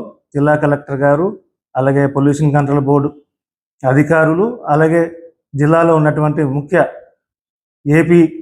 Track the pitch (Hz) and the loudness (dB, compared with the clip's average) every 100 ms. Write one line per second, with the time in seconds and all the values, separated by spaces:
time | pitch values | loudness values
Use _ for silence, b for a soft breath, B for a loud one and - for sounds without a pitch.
0 | 226 - _ 143 147 147 151 143 143 135 | -4 -18 _ -2 0 0 0 -2 -4 -2
1 | 143 143 190 - _ _ _ 131 131 139 | 0 0 -2 -6 _ _ _ -4 0 0
2 | 139 139 143 143 151 143 139 143 139 143 | 0 0 0 0 0 0 0 -2 0 0
3 | 147 - _ _ _ _ _ _ 131 135 | -2 -8 _ _ _ _ _ _ 0 2
4 | 147 160 156 165 220 240 156 151 160 170 | 2 2 2 0 -2 -4 -4 0 2 0
5 | 165 - - _ _ 139 151 165 165 160 | -2 -6 -20 _ _ -2 0 2 2 2
6 | 151 143 151 147 143 139 143 175 139 - | 2 0 -2 -2 -4 -4 -2 0 -2 -4
7 | - _ _ _ _ _ _ _ 143 156 | -20 _ _ _ _ _ _ _ -2 0
8 | 165 170 160 - | 4 4 2 0